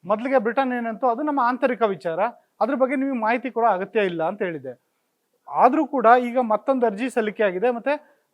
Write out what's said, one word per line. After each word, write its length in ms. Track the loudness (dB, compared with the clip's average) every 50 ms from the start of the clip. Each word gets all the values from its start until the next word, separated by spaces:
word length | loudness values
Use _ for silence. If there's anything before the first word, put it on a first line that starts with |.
| -4
ಮೊದಲಿಗೆ 340 | -4 -4 -2 0 0 0 0
ಬ್ರಿಟನ್ 340 | 0 0 0 0 -2 0
ಏನಂತೋ 340 | -2 -4 -4 -6 -6 -2 0
ಅದು 160 | 0 0 0
ನಮ್ಮ 180 | -2 -2 0 0
ಆಂತರಿಕ 400 | 0 0 0 0 -2 -2 0 0
ವಿಚಾರ, 380 | 0 0 0 -2 -4 -4 -2 -2 -2 -2 -4 -10 _ _ _ _
ಅದ್ರ 140 | -2 -2 2
ಬಗ್ಗೆ 220 | 0 0 0 0
ನಿಮಗೆ 220 | -2 -2 -4 -4 -2
ಮಾಹಿತಿ 320 | -2 -2 -2 -2 -4 -6
ಕೊಡೋ 160 | -2 0 2
ಅಗತ್ಯ 340 | 2 2 0 -4 -2 0 0
ಇಲ್ಲ 240 | 0 0 -2 -2 -4
ಅಂತ 180 | -4 -2 -4
ಹೇಳಿದೆ. 380 | -6 -6 -6 -8 -10 -12 -14 -16 _ _ _ _ _ _ _ _ _ _ _ _ _ -6
ಆದ್ರೂ 380 | 2 4 4 4 4 2 -2
ಕೂಡ 200 | 0 -2 2 6 6 6 6 4
ಈಗ 120 | 0 -2 -2
ಮತ್ತೊಂದು 480 | 0 0 -2 -2 0 -2 0 2 2
ಅರ್ಜಿ 240 | 0 0 -2 -6 -4
ಸಲ್ಲಿಕೆ 320 | -2 -2 -2 -2 0 0
ಆಗಿದೆ. 280 | 0 0 0 0 0 0
ಮತ್ತೆ, 520 | -2 -2 -4 -4 -4 -4 -6 _ _ _ _ _